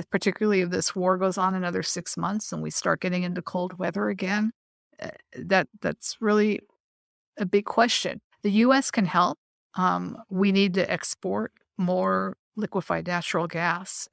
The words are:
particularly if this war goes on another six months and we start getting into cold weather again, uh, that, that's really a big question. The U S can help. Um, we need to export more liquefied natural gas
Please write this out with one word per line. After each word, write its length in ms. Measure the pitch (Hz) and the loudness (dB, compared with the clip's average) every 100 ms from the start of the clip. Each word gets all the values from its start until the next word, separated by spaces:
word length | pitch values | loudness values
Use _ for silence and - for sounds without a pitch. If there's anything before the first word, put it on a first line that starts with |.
| - | -4
particularly 520 | 185 202 - 214 196 | -2 0 0 2 2
if 80 | 175 | 2
this 260 | 185 - 190 | 0 -2 0
war 220 | 180 185 | 2 2
goes 200 | 190 185 | 0 2
on 160 | 190 | 0
another 300 | 190 180 185 | 0 -2 -2
six 320 | 180 180 - - | -4 -4 -6 -4
months 380 | 165 208 - | -2 -4 -4
and 100 | 165 | -6
we 80 | 156 | -6
start 300 | - 175 165 | -2 0 0
getting 220 | 185 180 | 0 -2
into 180 | 180 180 | -2 -6
cold 360 | - 180 180 180 | -4 -4 -4 -4
weather 300 | 180 202 214 | -4 -2 -2
again, 460 | 190 185 208 220 - _ _ _ - | -2 -2 0 0 -4 _ _ _ -14
uh, 80 | - - _ - | -14 -14 _ -12
that, 300 | 175 190 156 214 | 2 2 2 -4
that's 340 | 175 - - - | -6 -4 -8 -2
really 400 | 220 208 214 202 - _ _ _ _ _ _ - | 2 4 4 0 -6 _ _ _ _ _ _ -6
a 80 | 190 | 2
big 200 | 202 208 | 2 2
question. 560 | - 233 - 160 - - _ | 2 2 2 -4 -8 -14 _
The 80 | 208 | 0
U 200 | 202 240 | 4 6
S 180 | 269 - | 4 2
can 160 | - 180 | 0 2
help. 320 | 175 180 - _ _ _ - | 2 2 0 _ _ _ -2
Um, 420 | 180 180 180 - - | 0 0 -4 -10 -6
we 240 | 185 202 | 0 4
need 220 | 196 196 185 | 4 4 2
to 140 | - | 0
export 640 | 185 - - 185 202 220 _ _ - | -2 -4 -6 -4 -4 -6 _ _ -2
more 600 | 180 185 190 190 190 - _ - | 0 2 2 0 -2 -6 _ -8
liquefied 520 | - 190 - 170 170 | -4 -2 -2 -2 -2
natural 400 | 175 - 180 170 | -4 -2 -2 -2
gas 600 | 165 170 175 190 - - | -2 -2 -2 -6 -10 -8